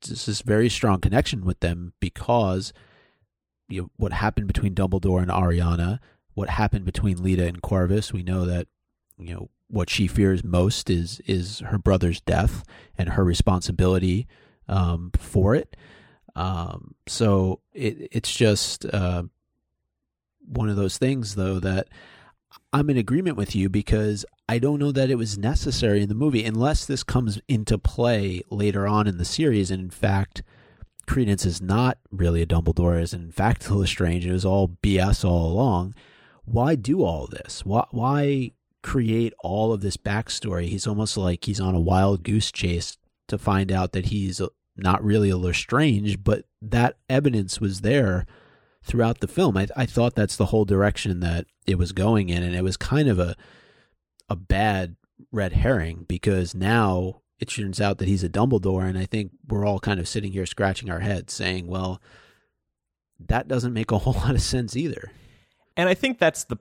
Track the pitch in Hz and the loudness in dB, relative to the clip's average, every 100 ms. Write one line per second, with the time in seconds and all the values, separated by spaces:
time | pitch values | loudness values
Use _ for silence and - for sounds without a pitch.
0 | - - - 101 - 107 120 - 110 92 | -12 -8 -6 -4 0 2 2 2 2 2
1 | 87 107 - 110 90 - 85 85 87 - | 4 2 0 -2 -2 -2 -2 -4 -8 -6
2 | 90 - - 120 98 92 - - _ _ | -8 -6 0 2 2 0 -6 -14 _ _
3 | _ _ _ _ _ _ - 92 90 - | _ _ _ _ _ _ -10 -8 -8 -4
4 | 104 - 104 113 98 - 101 92 92 92 | -4 0 -2 -2 -2 0 0 0 0 2
5 | 95 90 90 90 90 85 85 85 87 120 | 2 2 2 2 2 2 2 2 0 -4
6 | _ _ _ 104 98 - 104 104 92 - | _ _ _ -8 -4 0 0 0 -2 -2
7 | 104 90 92 90 87 87 - 95 87 104 | -2 0 0 2 0 -4 -2 0 2 0
8 | - 95 90 92 87 87 - _ _ _ | 0 -6 -4 -2 0 -2 -6 _ _ _
9 | _ - 90 90 - _ - 98 87 - | _ -18 -14 -14 -14 _ -6 -4 -2 0
10 | 95 110 98 92 - 90 95 - - 87 | 2 4 4 4 2 2 2 0 0 0
11 | 87 - - 95 90 - - 104 104 92 | -2 -6 -2 -2 -2 -8 -4 0 2 4
12 | 87 - - 82 101 - - - - - | 2 0 0 2 2 0 -12 -20 -16 -6
13 | 85 - 90 85 - 90 - 87 92 92 | -2 2 2 2 2 0 0 2 4 4
14 | 92 95 - _ _ _ - 98 87 85 | 2 0 -4 _ _ _ -2 0 2 0
15 | 87 - - 104 98 139 - - - - | -2 -4 0 2 4 2 0 -16 -20 -20
16 | _ _ - - 92 85 87 85 - - | _ _ -14 -6 -4 -4 -6 -10 -18 -20
17 | - - 110 98 95 - _ - 113 - | -12 0 4 4 2 -2 _ -4 -4 -4
18 | - - - - 113 101 - - - 95 | -6 -6 -4 2 4 4 -2 -6 -4 -2
19 | 90 87 87 _ _ _ _ _ _ _ | 0 -2 -4 _ _ _ _ _ _ _
20 | _ _ _ _ 269 123 107 101 95 - | _ _ _ _ -10 -2 0 0 0 0
21 | 131 135 104 101 95 92 95 95 - - | 0 0 -4 -2 -2 -2 -2 -2 -4 -14
22 | - - - _ _ - - 139 147 127 | -20 -20 -20 _ _ -20 -4 0 2 0
23 | 98 147 180 113 101 98 95 104 - 110 | 2 0 0 -2 -2 0 0 0 2 0
24 | 107 101 - _ - 117 135 147 143 135 | 2 -4 -10 _ -4 0 0 0 0 0
25 | 131 123 110 101 110 151 147 120 113 101 | 0 0 -2 -2 0 0 -2 0 2 2
26 | 101 107 151 117 113 110 139 151 - - | 2 0 2 2 0 0 0 0 -2 -6
27 | - 135 113 104 - 113 104 107 - - | 0 0 0 -4 -2 -2 0 0 0 0
28 | 120 107 98 90 - 101 104 98 101 107 | 2 2 0 -6 -6 -2 0 0 0 2
29 | 104 87 85 - 156 107 95 95 92 - | 2 -2 -4 0 2 2 0 -2 -6 -2
30 | 104 98 98 - - _ _ _ - - | 0 0 -2 -8 -16 _ _ _ -20 -18
31 | - 135 107 98 92 85 92 107 127 - | -4 0 2 2 0 -4 0 2 2 -2
32 | - 95 85 85 82 85 82 82 87 85 | -10 -2 0 2 2 2 2 2 2 2
33 | 85 90 82 - 104 - - 101 92 - | -2 -6 -10 -2 0 0 0 0 0 0
34 | 87 87 87 92 95 98 92 87 104 95 | -2 -2 -2 0 2 2 0 0 2 2
35 | 98 - 92 87 82 98 131 90 92 - | 2 2 4 2 2 2 2 0 -2 -10
36 | _ _ _ _ 117 117 135 147 101 185 | _ _ _ _ -2 0 2 0 0 2
37 | 90 78 64 - - - 95 110 - 120 | 2 0 -8 -12 -12 -10 -2 -2 0 -2
38 | 127 143 143 139 120 _ _ _ - 135 | 0 2 0 0 -4 _ _ _ -4 0
39 | 110 113 117 - 87 104 110 107 98 - | 2 2 0 -2 -4 0 0 0 -2 -4
40 | 101 104 - - 104 87 87 95 113 104 | -4 -4 -4 -8 -4 -4 -4 -4 -4 -2
41 | 107 104 92 87 - 101 92 90 85 92 | -2 -2 -2 -2 -4 -2 0 2 4 4
42 | 98 95 - 107 - - 87 85 - - | 4 2 0 0 0 -4 -2 -2 -6 -14
43 | _ _ - 101 107 95 95 95 92 95 | _ _ -8 -4 0 0 2 0 0 -2
44 | 92 104 95 85 92 _ _ - 95 98 | -2 -2 -4 -4 -8 _ _ -2 0 2
45 | 104 107 98 90 90 - - 123 151 104 | 4 4 4 2 0 -2 0 2 2 2
46 | 104 98 107 104 - _ 107 117 120 - | 0 -2 0 0 -2 _ -2 2 0 -2
47 | - 131 143 113 92 - 104 92 104 139 | -2 0 2 0 -2 -4 -4 -2 0 2
48 | 104 90 - - _ _ _ _ - 120 | 2 0 -4 -12 _ _ _ _ -4 0
49 | 113 - 98 - 160 95 98 - 123 120 | 0 0 -4 0 2 2 -2 -2 -2 2
50 | 120 - 101 - 101 113 101 98 101 - | 0 2 -2 0 2 2 4 4 2 0
51 | 101 87 85 85 - _ - 90 90 98 | -4 -2 -2 -2 -6 _ -2 0 0 0
52 | 104 107 90 87 87 87 92 - - 143 | 2 2 2 -2 -2 -2 -2 -2 -2 2
53 | 143 90 85 - - - _ _ _ _ | 2 2 0 -4 -14 -20 _ _ _ _
54 | _ _ - 90 92 98 107 95 87 87 | _ _ -8 -8 0 2 2 0 -4 -10
55 | _ _ - 110 95 - 123 117 80 85 | _ _ -8 -4 0 2 2 2 0 -6
56 | 87 87 107 95 87 90 98 117 101 90 | -8 -2 0 0 0 -2 2 4 4 0
57 | 92 - _ - - - 98 95 101 98 | -2 -8 _ -12 -8 -6 -6 -2 -2 0
58 | 95 98 90 98 127 110 95 95 92 92 | 0 0 0 0 2 2 2 0 -2 -4
59 | 95 110 98 _ - 104 104 95 - 95 | -4 -6 -6 _ -6 -2 0 0 -2 -2
60 | 87 110 101 95 90 - 98 92 98 85 | -2 -6 -6 -6 -6 -2 -2 -2 -6 -4
61 | 101 92 - - 92 92 87 92 92 95 | -2 -4 -6 -6 -4 -4 -6 -6 -4 -6
62 | _ - _ _ _ _ _ _ _ _ | _ -20 _ _ _ _ _ _ _ _
63 | _ _ 85 117 - 127 123 113 113 104 | _ _ -2 -2 0 -2 -2 -2 0 0
64 | - - 123 123 - 127 113 123 156 - | 0 0 0 0 0 -2 -2 -4 -6 -8
65 | - - - _ _ _ _ - 180 190 | -14 -20 -20 _ _ _ _ -2 0 2
66 | 269 240 160 - - 113 | 0 2 2 0 -10 -10